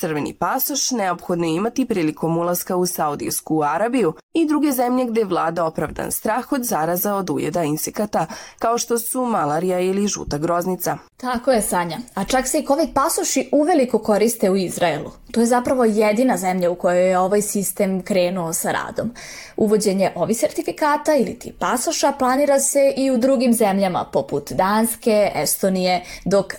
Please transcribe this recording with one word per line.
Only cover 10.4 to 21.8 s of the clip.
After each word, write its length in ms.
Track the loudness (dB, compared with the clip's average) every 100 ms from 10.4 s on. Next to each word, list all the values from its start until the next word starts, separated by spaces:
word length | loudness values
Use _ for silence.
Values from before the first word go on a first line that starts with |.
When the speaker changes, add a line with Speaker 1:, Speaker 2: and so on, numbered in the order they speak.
| 0 0 -2 -4 -4 -6 -10 -10
Speaker 2:
Tako 340 | -6 -2 0
je, 120 | 2
Sanja. 360 | 2 -2 -2 -6 -8
A 100 | -6
čak 240 | -2 0 0
se 100 | -2
i 80 | 0
covid 220 | 0 0
pasoši 540 | 0 0 0 -2 -2 0
uveliko 460 | 2 4 4 2 0
koriste 520 | 2 2 2 2 2
u 60 | 2
Izraelu. 540 | 0 0 -2 -2 -6 -14 -4
To 80 | 0
je 60 | 2
zapravo 380 | 2 2 2
jedina 520 | 4 4 4 4 2 2
zemlja 340 | 0 0 0
u 40 |
kojoj 340 | 0 2 4 4
je 100 | 4
ovaj 240 | 4 2
sistem 600 | 2 -2 -2 0 0 -2
krenuo 500 | 0 0 0 0 -4
sa 200 | -2 -2
radom. 420 | -2 -4 -4 -4 -6 -14 -16 -12 0
Uvođenje 560 | 2 4 4 2 2
ovih 240 | 0 0 0
sertifikata 760 | 0 -2 -6 0 0 2 2
ili 240 | 2 2 -4
ti 160 | -14 -6
pasoša 540 | -2 -2